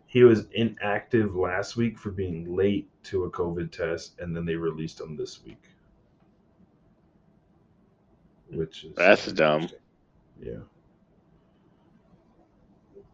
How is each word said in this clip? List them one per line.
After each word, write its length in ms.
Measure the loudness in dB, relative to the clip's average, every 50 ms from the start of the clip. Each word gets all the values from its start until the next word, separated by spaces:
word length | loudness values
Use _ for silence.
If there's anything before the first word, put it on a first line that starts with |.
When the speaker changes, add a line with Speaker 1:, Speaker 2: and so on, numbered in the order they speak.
| _
Speaker 1:
he 160 | _ 6 8 8
was 240 | 8 8 6 2 -4 -2
inactive 840 | -2 -2 -2 -2 -4 -4 -2 -2 -2 -2 0 2 2 2 2 0
last 400 | -2 -2 -2 -2 -4 -6 -4 -2
week 240 | -2 -2 -2 -2 -6
for 100 | -10 -10
being 460 | -6 -6 -6 -6 -6 -8 -8 -4 0
late 340 | 2 2 2 2 0 -4 -8 _ _ -12
to 220 | -6 -4 -4 -4
a 40 | -4
covid 420 | -4 -4 -4 -4 -4 -6 -6 -8
test, 420 | -6 -6 -4 -4 -4 -6 -8 -14 -14 -12
and 160 | -10 -8 -6
then 100 | -6 -4
they 100 | -4 -4
released 440 | -2 -4 -4 -4 -6 -8 -10 -10 -12
him 160 | -14 -12 -10
this 280 | -10 -10 -10 -12 -16 -20
week. 180 | -20 -20 -20 _ _ _ _ _ _ _ _ _ _ _ _ _ _ _ _ _ _ _ _ -20 _ _ _ _ _ _ _ _ _ _ _ _ _ _ _ _ _ _ _ _ _ _ _ _ _ _ _ _ _ _ _ _ -20 _ _ _ -12
Which 340 | -8 -6 -6 -8 -8 -18 -18
is 100 | -10 -2
Speaker 2:
That's 360 | 4 6 6 6 6 4 -4
dumb. 300 | 0 2 4 4 4 2
Speaker 1:
interesting. 180 | 0 -4 -10 -14 _ _ _ _ _ _ _ _ _ _ _ -16
Yeah. 120 | -14 -12 -12 -14 -16 -20 _ _ _ _ _ _ _ _ _ _ _ _ _ _ _ _ _ _ _ _ _ _ _ _ _ _ _ _ -20 _ _ _ _ _ _ _ _ _ _ _ _ _ _ _ -20 -20 -20 _